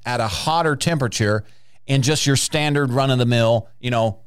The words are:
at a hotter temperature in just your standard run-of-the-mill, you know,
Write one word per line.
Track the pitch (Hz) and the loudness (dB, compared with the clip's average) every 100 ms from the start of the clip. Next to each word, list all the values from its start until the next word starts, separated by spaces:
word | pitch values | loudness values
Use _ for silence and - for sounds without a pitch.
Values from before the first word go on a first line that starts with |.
at | - 123 | -6 -4
a | 110 | -4
hotter | - 156 165 160 | -4 -2 0 0
temperature | 143 - 160 123 - 104 107 - - - - - | 0 -2 -2 -2 0 0 0 -4 -16 -20 -14 -2
in | 135 | 0
just | 127 151 143 | 2 2 2
your | |
standard | 135 - 156 151 143 139 | 0 0 -2 0 0 0
run-of-the-mill, | 127 135 127 120 120 113 117 - - | 0 2 2 2 2 4 2 -2 -8
you | 123 | -4
know, | 120 113 98 | 0 0 -2